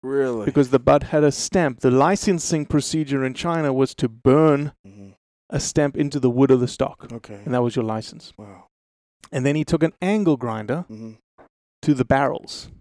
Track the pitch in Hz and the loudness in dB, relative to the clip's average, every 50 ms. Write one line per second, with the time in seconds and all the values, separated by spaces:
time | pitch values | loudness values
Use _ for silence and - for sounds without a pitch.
0 | - 131 135 139 135 131 123 113 104 - - 151 139 123 131 131 - - 139 147 | -8 -4 -2 0 0 0 -2 -2 -4 0 2 2 2 4 4 2 4 4 2 2
1 | - - - 156 151 147 139 - - - - 190 170 143 123 - - 131 123 131 | 2 0 0 2 2 2 2 0 -8 -2 0 0 0 0 -2 0 0 2 4 4
2 | 139 165 196 202 - - 190 170 - - 170 156 147 - - 147 135 - - 160 | 4 2 2 0 0 0 -2 0 -2 -2 -2 -4 -2 0 -2 -2 -2 0 -4 -4
3 | 156 135 139 139 131 131 127 - - 170 170 165 156 143 131 131 135 131 - - | -2 -2 -2 -2 -2 -4 -6 -6 -6 -4 -2 -2 -2 -2 0 0 0 -2 -2 -4
4 | - 120 113 117 _ 135 127 151 160 156 147 139 147 147 - _ _ 98 98 104 | -6 -6 -6 0 _ 4 6 6 6 4 4 2 0 -6 -12 _ _ -20 -20 -20
5 | 98 98 95 _ _ _ _ _ _ _ - 135 - - - - 147 143 135 - | -20 -20 -20 _ _ _ _ _ _ _ -6 -6 -6 -2 0 0 0 0 0 -2
6 | 151 143 139 147 127 127 120 123 139 135 131 127 123 123 - - 131 131 - _ | -4 -2 -2 0 0 0 2 4 4 6 6 4 4 -2 -2 -4 -4 -4 -4 _
7 | - - 117 117 - - 107 101 101 110 123 123 123 120 113 127 117 110 110 110 | -20 -18 -18 -18 -16 -18 -20 -14 -8 -4 -2 0 0 0 -2 -4 -4 -4 -6 -8
8 | 110 - - - - - _ - 107 101 98 - - _ _ _ _ _ _ _ | -8 -12 -18 -20 -20 -20 _ -20 -20 -20 -20 -20 -20 _ _ _ _ _ _ _
9 | _ _ _ _ - - - 135 127 139 147 156 151 - - 160 160 160 - _ | _ _ _ _ -20 -8 -6 -2 -2 0 0 0 -2 -2 0 0 0 -2 -2 _
10 | - 185 208 214 208 170 151 123 120 120 110 110 107 107 127 165 175 _ 110 110 | -4 -2 -2 0 2 2 0 0 -2 -6 -6 -8 -6 -6 -6 -8 -8 _ -14 -16
11 | 113 113 110 _ _ _ _ _ - _ _ _ _ _ _ _ - - 147 127 | -16 -16 -18 _ _ _ _ _ -20 _ _ _ _ _ _ _ 0 0 0 0
12 | 127 - 135 135 - 127 - - - - - - - - - - | 2 0 0 0 0 -2 -4 -6 -10 -14 -16 -16 -16 -18 -20 -20